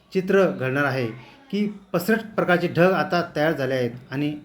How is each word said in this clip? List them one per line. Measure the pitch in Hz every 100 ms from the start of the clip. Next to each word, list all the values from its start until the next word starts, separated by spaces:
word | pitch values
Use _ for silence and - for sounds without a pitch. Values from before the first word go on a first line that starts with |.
| _
चित्र | 190 185 196 180
घडणार | - 131 135
आहे | 143 131 117 - - - -
की | 196 208 - -
पसरट | 175 196 220 - -
प्रकारचे | 175 180 165
ढग | 135 180
आता | 180 - 175 - 151
तयार | 151
झाले | 147 131
आहेत | 131 120 120 -
आणि | 135 147 147